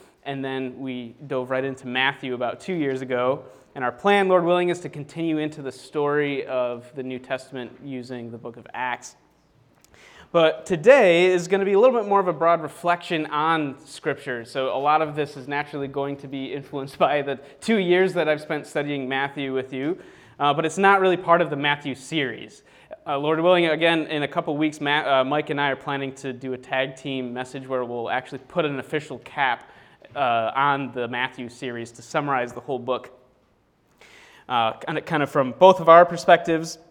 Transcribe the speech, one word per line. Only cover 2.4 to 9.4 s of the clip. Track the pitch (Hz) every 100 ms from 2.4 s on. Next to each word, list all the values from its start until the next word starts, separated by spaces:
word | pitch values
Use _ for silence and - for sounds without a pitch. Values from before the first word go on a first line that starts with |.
| 120 92
two | -
years | 180 143 131
ago. | 131 123 123 - - - _
And | -
our | 123
plan, | 123 202 202 190
Lord | 185
willing, | 170 175 180
is | 180
to | 180
continue | 151 143 170 165 156
into | 151 151
the | 135
story | - - 156 147 147 147 135
of | - 131 123 120 113
the | 143
New | 127 127
Testament | 127 131 - 135 117 -
using | 143 131 123 123 117
the | 113
book | 117 120
of | 110
Acts. | 117 127 123 - - _ _